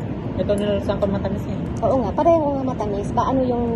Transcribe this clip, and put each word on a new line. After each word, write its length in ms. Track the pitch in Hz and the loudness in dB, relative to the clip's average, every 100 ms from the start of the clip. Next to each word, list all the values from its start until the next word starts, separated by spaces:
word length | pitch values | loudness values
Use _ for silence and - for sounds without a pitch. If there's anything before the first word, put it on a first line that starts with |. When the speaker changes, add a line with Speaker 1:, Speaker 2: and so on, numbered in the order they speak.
| - - - - | -6 -6 -6 -2
Speaker 1:
Ito 160 | 190 | 0
nilalasan 440 | 202 208 196 208 196 | 0 2 0 0 0
ko 100 | 202 | 0
matamis 380 | 196 190 190 - | 0 -2 -4 -4
eh. 140 | - - - | -4 -4 0
Speaker 2:
Oo 140 | 220 262 | 2 2
nga, 120 | 202 | 2
pareho 300 | 180 339 330 285 | 2 4 4 2
nga 100 | 277 262 | 0 -4
matamis. 420 | 233 208 202 202 | -4 -2 -2 -2
Paano 280 | 226 233 262 | 0 2 2
yung 220 | 254 240 240 | 2 0 0